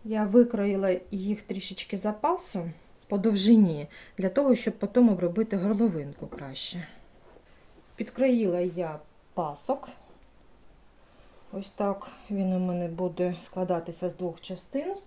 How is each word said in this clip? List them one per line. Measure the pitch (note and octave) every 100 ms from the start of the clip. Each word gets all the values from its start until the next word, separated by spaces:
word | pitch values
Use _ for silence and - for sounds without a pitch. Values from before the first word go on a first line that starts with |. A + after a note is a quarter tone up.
Я | G#3+ G#3+
викроїла | G#3 A#3 A#3+ G#3+ G3+ G3 F#3+ F3+ -
їх | G3 G3 G#3
трішечки | - F#3+ - F#3 - F#3+
запасу | G#3 G#3+ D4+ F#4 - F#3+ E3+ - - - _
по | G3+
довжині, | G#3+ G#3 G3 A3+ F#3+ D3 D3 - - -
для | F#3
того, | A3+ C#4
щоб | A#3+ A#3 -
потім | G3+ B3+ A#3+
обробити | F3+ F3 F3 A3 G3+
горловинку | G3 G#3 A3+ D#3+ C#3 - D3+
краще. | - C#3 C3 - F3 D#3+ - - - - - _ - - - -
Підкроїла | - G#3+ - C4 A#3+ G3+ F3
я | F3+ E3 E3 D3+ - _ _
пасок. | - D#3 D3 - C4+ - - - - - - - - - - - - - - - - -
Ось | G3+ G3
так | - G3+ G3 - - -
він | G3+ F#3
у | F#3
мене | F3+ F3 F3
буде | E3 F3+ E3 F3+ F3
складатися | - F#3 F#3 E3+ E3+ E3 F3+
з |
двох | E3 F3+ E3
частин | - F#3 - C4+ E4+ G4+